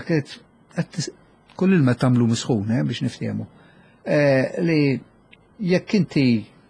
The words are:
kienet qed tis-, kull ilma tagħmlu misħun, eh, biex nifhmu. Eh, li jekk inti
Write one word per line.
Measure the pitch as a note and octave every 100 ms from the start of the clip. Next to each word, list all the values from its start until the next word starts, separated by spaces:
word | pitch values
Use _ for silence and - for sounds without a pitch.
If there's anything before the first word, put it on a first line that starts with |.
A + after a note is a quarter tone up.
| -
kienet | D#3+ C#3 - _ _ _ -
qed | -
tis-, | - - - _ _ _ -
kull | F#3
ilma | F#3 C3 A#2+
tagħmlu | C3 B2 A#2
misħun, | A#2 - A#2 G#2
eh, | A#2+
biex | D3 B2
nifhmu. | B2 - A2 G#2 A2 - - - _ _ -
Eh, | D3+ C#3+ C3 - -
li | E3+ D#3 C#3+ C3 - _ _ - _ -
jekk | F3 F3+ -
inti | G#3+ E3 D#3 C3 A2+ G2+ _